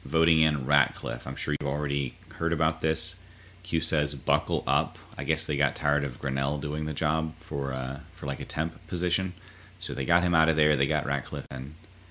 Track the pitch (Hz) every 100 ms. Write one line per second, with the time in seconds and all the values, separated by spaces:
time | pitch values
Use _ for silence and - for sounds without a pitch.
0 | 67 80 82 80 78 73 65 71 64 -
1 | 62 58 65 62 - 73 71 73 73 71
2 | 65 - - - 82 80 80 80 80 80
3 | - - - - - - - 82 - 78
4 | 71 69 - 76 - 82 - 71 78 -
5 | - - 69 78 - 71 71 - 73 73
6 | 71 64 69 67 69 73 73 76 78 73
7 | 78 78 80 - - 73 69 65 65 69
8 | 71 - 71 69 - - 82 - - 87
9 | 87 90 95 - - - - - - 65
10 | 67 85 87 82 80 78 76 71 69 78
11 | 69 71 - 73 69 65 67 78 - -
12 | -